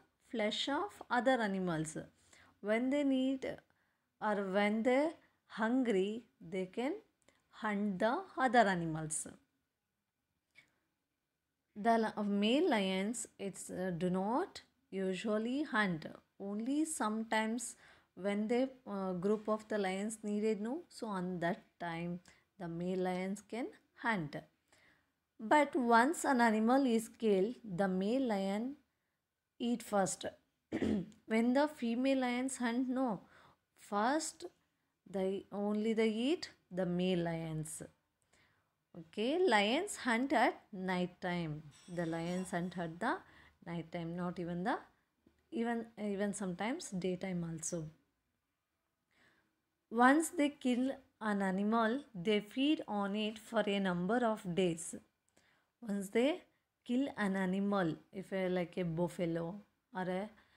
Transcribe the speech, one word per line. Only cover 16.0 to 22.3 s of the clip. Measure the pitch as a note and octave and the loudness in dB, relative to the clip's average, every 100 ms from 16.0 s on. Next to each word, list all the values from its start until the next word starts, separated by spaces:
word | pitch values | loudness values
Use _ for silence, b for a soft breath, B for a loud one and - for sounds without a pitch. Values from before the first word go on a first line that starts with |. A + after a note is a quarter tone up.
| - - _ - | -6 -14 _ -14
Only | G3 G#3 A#3 D4 D#4 | -8 -6 -2 0 -2
sometimes | - G#3+ A3 A3+ A3 A3 A#3 - - B B B - | -2 -2 -2 -2 0 0 -2 -6 -12 B B B -6
when | G3 G3+ A3 | -2 -2 0
the, | A#3+ C4 - - | 0 0 -4 -10
uh, | G3 F#3+ | -6 -4
group | F3+ G3 G#3+ G#3+ | 0 0 0 0
of | G#3+ - | -4 -2
the | G#3+ | -2
lions | F#3+ F#3+ G#3+ A3 | 0 -2 -4 -6
needed, | G#3 G#3 A3 G3+ | -4 0 0 0
no? | A3 D#4 - | -2 -6 -8
So | - A3+ | -10 -4
on | F#3+ F3+ F3+ | -2 0 2
that | E3+ G3+ - - | 2 0 -4 -10
time, | E3+ E3 F3 F3 b | -6 -4 -4 -6 b